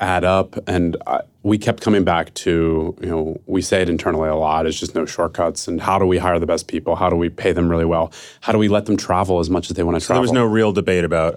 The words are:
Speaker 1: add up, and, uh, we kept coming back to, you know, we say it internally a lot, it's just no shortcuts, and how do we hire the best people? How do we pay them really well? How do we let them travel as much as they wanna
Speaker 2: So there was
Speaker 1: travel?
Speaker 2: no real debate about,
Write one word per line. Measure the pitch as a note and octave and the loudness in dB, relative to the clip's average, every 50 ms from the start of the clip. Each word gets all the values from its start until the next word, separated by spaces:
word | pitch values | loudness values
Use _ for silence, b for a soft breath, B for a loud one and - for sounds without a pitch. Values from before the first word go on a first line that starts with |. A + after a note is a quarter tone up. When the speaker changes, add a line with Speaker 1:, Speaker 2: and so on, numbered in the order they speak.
Speaker 1:
add | G#2 F#2+ F#2 F2+ E2+ | -2 0 0 2 2
up, | F2+ F#2 F#2+ F#2+ - - - - - | 2 2 2 2 -2 -4 -12 -6 -2
and, | F#2 F2+ F2 E2+ E2 - - - | -2 0 0 0 -2 -4 -4 -4
uh, | B1+ C2 - - _ _ - | -4 -4 -4 -6 _ _ -2
we | G2+ G#2+ G#2+ | 0 0 0
kept | - - G#2 - - | 0 -2 -2 -2 0
coming | A2+ G#2+ G2+ F#2+ | 2 2 4 4
back | F2 E2+ E2 D#2+ - - | 2 2 0 0 -4 -6
to, | - - F#2+ E2+ E2 E2 E2 D#2+ D#2+ D#2+ E2+ - - | -6 -2 0 2 2 2 2 2 0 -2 -2 -6 -6
you | - F2+ | -6 -4
know, | E2+ D#2+ D#2 D#2 D#2+ - - | -4 -2 -4 -4 -6 -10 -8
we | - F2+ F#2+ | -4 -2 -2
say | F2+ - G2+ F#2+ F#2 | 0 0 0 0 2
it | E2+ | 2
internally | E2+ D#2 - - D#2+ D#2 D#2+ D#2 | 0 -2 0 -2 0 0 0 0
a | D#2 | 0
lot, | D#2 D#2+ D#2 D#2 D#2+ D#2+ | 0 0 0 0 0 0
it's | D#2+ D#2 - | -2 -4 -4
just | - D#2 - | -6 -6 -4
no | - D#2 | -4 -4
shortcuts, | D2 - - E2+ E2 - - F2 E2 D#2+ - - | -4 -4 -2 -4 -2 -2 -2 -2 -2 -2 -4 -6
and | - F2 E2 | -6 -6 -4
how | - - F#2+ G2 | -2 0 0 2
do | F#2+ | 2
we | F2+ F2+ F2 | 2 2 2
hire | E2 F2+ F2 E2+ | 2 0 0 0
the | E2 | 0
best | D#2 E2+ D#2+ - - | 0 -2 -2 -2 -4
people? | - E2 - E2+ E2+ | -6 -6 -2 -2 -2
How | E2 F#2 F2+ | 0 0 0
do | E2+ | 2
we | E2+ E2+ E2+ | 2 0 -2
pay | E2+ - - G2 F#2 | -4 -2 0 0 2
them | F2+ F2 E2+ | 2 2 2
really | E2+ E2 E2 | 2 2 0
well? | E2 E2+ E2 E2 D#2+ B B B B B B B | 0 0 0 -2 -2 B B B B B B B
How | - A2 | 0 2
do | G#2+ | 2
we | G#2+ G#2 | 4 4
let | G2+ G#2 G#2 | 2 2 2
them | - G#2 | 0 -2
travel | - - - F#2 F2 G2 F#2+ F#2 F2 | -2 0 0 0 0 2 2 2 0
as | E2 D#2+ | 2 0
much | F#2 F2 E2 - | -2 -2 -2 -4
as | - | -4
they | - F2 | -2 -2
wanna | E2+ E2+ E2 | 0 0 -2
Speaker 2:
So | - - F#2 | 0 0 0
there | E2+ E2+ | 2 2
was | A#2 | 2
Speaker 1:
travel? | - B2+ A#2+ A2+ | 2 2 2 2
Speaker 2:
no | G#2+ | 2
real | A2 A2 G#2+ G2 | 2 2 2 2
debate | G2+ F2+ F2+ F#2 F2+ E2+ | 0 0 0 2 2 2
about, | E2 F2 E2 D#2+ E2 - | 2 2 0 0 0 -2